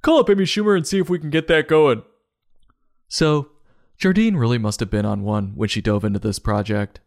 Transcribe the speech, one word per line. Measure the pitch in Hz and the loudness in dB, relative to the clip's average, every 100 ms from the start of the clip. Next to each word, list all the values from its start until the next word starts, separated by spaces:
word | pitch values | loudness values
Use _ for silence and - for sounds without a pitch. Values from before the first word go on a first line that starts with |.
Call | - 320 | 4 4
up | 233 | 4
Amy | 202 185 | 2 2
Schumer | 208 208 190 | 0 2 0
and | |
see | 156 196 | 0 -2
if | 175 | 0
we | 180 | -4
can | 151 | -2
get | 156 160 | -2 2
that | 160 151 | 0 4
going." | 156 151 110 - _ _ _ _ _ _ _ _ _ _ | 4 4 2 -4 _ _ _ _ _ _ _ _ _ _
So, | - 160 151 139 _ _ _ _ _ | -2 0 0 -4 _ _ _ _ _
Jardine | 190 190 226 | 0 2 2
really | 185 117 120 | 2 0 0
must | 107 - | -2 -4
have | 104 | -4
been | 104 104 | -2 -2
on | 104 | -4
one | 101 104 98 | -4 -4 -4
when | 101 107 | -4 -4
she | 110 | -2
dove | 107 104 | -2 -2
into | 107 101 | -2 -4
this | 110 98 | -4 -4
project. | - 104 104 104 104 - | -2 -2 -2 -4 -4 -10